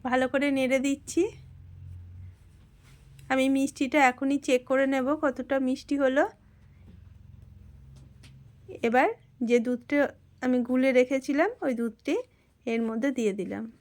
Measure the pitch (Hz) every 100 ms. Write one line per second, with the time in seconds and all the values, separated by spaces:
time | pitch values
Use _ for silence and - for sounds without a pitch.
0 | 247 254 262 277 285 269 262 269 277 277
1 | - 330 415 - - - - - - -
2 | - - - - - - - - - -
3 | - - - 262 262 269 277 - 269 302
4 | 262 254 269 277 294 254 254 262 269 269
5 | 254 311 302 262 254 269 262 262 - 285
6 | 269 262 381 - - - - - - -
7 | - - - - - - - - - -
8 | - - - - - - - 370 233 247
9 | 349 453 _ _ 226 240 233 247 - 285
10 | 277 - _ _ 254 254 240 254 262 247
11 | 254 269 262 277 381 494 302 233 233 -
12 | - 403 508 _ _ _ 240 226 226 226
13 | 269 254 214 202 180 196 226 -